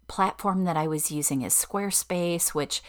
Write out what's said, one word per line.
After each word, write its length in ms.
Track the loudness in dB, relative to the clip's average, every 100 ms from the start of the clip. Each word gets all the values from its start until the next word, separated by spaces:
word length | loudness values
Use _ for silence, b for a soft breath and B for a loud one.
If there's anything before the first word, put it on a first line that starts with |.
| -8
Platform 560 | 0 2 2 0 2
that 140 | 2 2
I 100 | 0
was 240 | 0 -2
using 300 | -2 0 0
is 120 | 2
Squarespace, 960 | 0 0 -2 0 -2 0 0 0 0 0
which 320 | 0 -2 -4